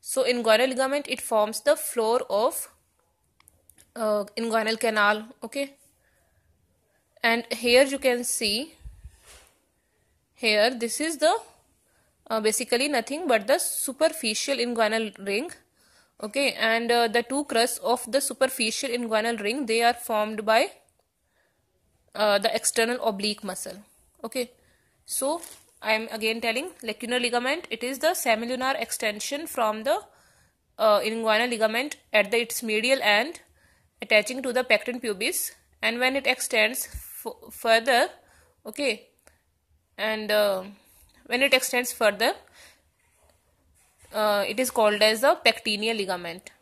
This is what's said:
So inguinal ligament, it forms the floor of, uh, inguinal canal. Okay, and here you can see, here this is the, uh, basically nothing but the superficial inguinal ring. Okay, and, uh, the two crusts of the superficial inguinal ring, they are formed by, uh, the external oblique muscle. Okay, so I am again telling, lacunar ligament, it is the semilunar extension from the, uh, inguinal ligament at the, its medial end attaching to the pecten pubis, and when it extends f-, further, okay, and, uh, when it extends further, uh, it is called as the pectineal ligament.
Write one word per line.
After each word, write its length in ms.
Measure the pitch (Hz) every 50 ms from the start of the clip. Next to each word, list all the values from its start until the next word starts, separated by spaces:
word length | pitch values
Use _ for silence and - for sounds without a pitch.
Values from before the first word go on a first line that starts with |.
So 240 | _ - - 262 262
inguinal 440 | - 247 240 233 226 220 214 247 269
ligament, 380 | 262 240 262 269 277 294 277 -
it 120 | 254 233
forms 400 | - - 240 214 208 214 220 -
the 160 | - 285 302
floor 440 | 311 - - - 247 226 220 233 254 - -
of, 380 | 196 202 220 269 339 - - - _ _ _ _ _ _ _ _ _ _ _ _ _ _ _ _ _ _ _ _ _ _ - _ _
uh, 300 | - 233 214 214 208 202 196 _
inguinal 420 | - 226 233 214 226 220 214 226 220
canal. 480 | - 233 220 214 208 202 214 214 220 226 262 _ -
Okay, 320 | 226 - 277 277 277 277 _ _ _ _ _ _ _ _ _ _ _ _ _ _ _ _ _ _ _ _ _ _ _ _ _ _ _ _ _ -
and 220 | 233 226 233 233 - -
here 320 | 220 226 240 240 247 277
you 140 | 269 269 269
can 260 | - 262 247 240 247
see, 500 | - - - 240 208 202 226 285 320 - _ - - - - - - _ _ _ - - - - _ _ _ _ _ _ _ _ _ _ _ _ _ _ _ _ _ _
here 360 | _ - 226 214 214 208 233
this 300 | 262 233 226 233 226 -
is 180 | 294 320 330 269
the, 180 | 302 320 381 453 - - _ _ _ _ _ _ _ _ _ _ _ _ _ _ _ -
uh, 100 | 226 220
basically 480 | 214 214 214 - 247 - - 240 262 294
nothing 380 | 294 247 226 - 269 302 359
but 200 | 320 247 220 202
the 120 | 208 277 370
superficial 1000 | - - - - - - 254 - 311 330 320 320 - 226 214 - - - 277
inguinal 560 | 247 233 240 240 226 226 208 214 226 226 214 196 - 196
ring. 240 | 196 196 208 277 349 - - _ _ _ _ _ _ _ _ _ _ _ _ -
Okay, 300 | 214 202 269 285 262 -
and, 380 | - - 226 226 233 233 226
uh, 180 | 240 240 233 226
the 140 | 214 240 233
two 220 | - 262 254 302
crusts 340 | - 262 226 233 254 - -
of 320 | - 175 240 247 - -
the 120 | 220 269 269
superficial 680 | - 254 - 269 262 - - 240 214 220 - - 269
inguinal 500 | 233 247 247 226 220 214 214 233 233 220
ring, 280 | 208 208 226 285 294
they 160 | 220 226 226 233
are 100 | 233 240
formed 540 | 240 - - 233 214 214 214 220 214 214
by, 260 | 208 220 226 285 392 - - _ _ _ _ _ _ _ _ _ _ _ _ _ _ _ _ _ _ _ _ _ _ _ _ _ _ _
uh, 240 | - 208 208 202 202
the 160 | 196 226 -
external 440 | 226 - - - - 226 226 240 240 -
oblique 400 | 226 208 196 202 214 208 208 -
muscle. 380 | 196 185 - - - 180 196 208 _ _ _ _ _ _ _ -
Okay, 260 | 254 - 262 247 233 _ _ _ _ _ _ _ _ _ _ _
so 360 | - - - 269 269 311 339 - - - - _ _ _ _
I 120 | - 214 220
am 160 | 220 220 226
again 300 | 220 220 220 220 226 233
telling, 300 | 226 233 226 240 294 370 330 - -
lacunar 380 | 220 214 - - 226 247 247
ligament, 480 | 247 240 226 240 240 262 285 339 349 -
it 140 | - 220 -
is 160 | 247 269 254
the 80 | 233 311
semilunar 720 | 370 359 - 262 226 214 233 240 254 254 262 262 269 -
extension 680 | 254 - - - - 220 208 208 - - 285 285 330
from 380 | 320 - - 233 214 214 220 220
the, 160 | 262 311 415 - - _ _ _ _ _ _ _ _ _ _ _ _ _ -
uh, 200 | 208 220 208 202
inguinal 480 | - 214 220 226 226 220 214 214 233 247
ligament 480 | 240 214 220 220 220 233 262 392 - - _ _ -
at 200 | 214 202 196 214
the, 80 | 233
its 200 | 233 226 - - -
medial 360 | 226 214 214 220 247 269 269 -
end 380 | 214 208 208 233 302 349 - - _ _ _ _ _ _ _ _ _ _ _ -
attaching 400 | - 226 214 208 - 254 262 254
to 100 | 262 240
the 120 | 247 254
pecten 360 | 254 226 208 - - 240 247
pubis, 520 | 240 233 208 185 214 262 370 - - - - _ _ _ _ _
and 200 | - 220 226 240
when 160 | 254 262 262
it 100 | 277 269
extends 640 | 262 254 247 - - - 226 214 220 254 - - - -
f-, 600 | - - - - - - 233 - - - - -
further, 560 | - - 226 226 226 226 262 254 233 285 381 - - _ _ _ _ _ _ _ _ _
okay, 420 | 220 - - 294 269 214 208 - _ _ _ _ _ _ _ _ _ _ _ _ _ _ _ _ _ _
and, 360 | - 196 220 220 214 214 208 214
uh, 320 | 214 208 202 196 190 185 196 202 _ _ _ _ _ _ _ _ _ _
when 160 | - 254 247 269
it 120 | 277 269
extends 380 | 254 262 - - 240 254 247 -
further, 420 | - 233 214 202 190 220 262 381 - - _ _ - - - _ _ _ _ _ _ _ _ _ _ _ _ _ _ _ _ _ _ _ _ _ _ _ _ _ _ - - -
uh, 320 | 202 214 214 208 202 202
it 120 | - 220 208
is 120 | 254 247 -
called 300 | 247 220 208 208 208 214
as 180 | 214 220 220
the 180 | 226 277 349 349 -
pectineal 520 | 233 220 - - 226 214 202 214 226 233
ligament. 540 | 214 202 185 185 180 175 170 165 185 _ - - _